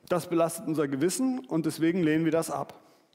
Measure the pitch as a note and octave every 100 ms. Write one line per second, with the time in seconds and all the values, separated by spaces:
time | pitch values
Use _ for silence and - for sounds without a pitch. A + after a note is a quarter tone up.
0 | - F3+ - E3+ E3 - - D#3 D3 C3+
1 | E3+ F#3 C4 B3+ - D#3+ D#3+ C#3+ D#3+ F#3
2 | D#3 D#3+ D#3+ D#3+ D#3 C#3+ - - - _
3 | _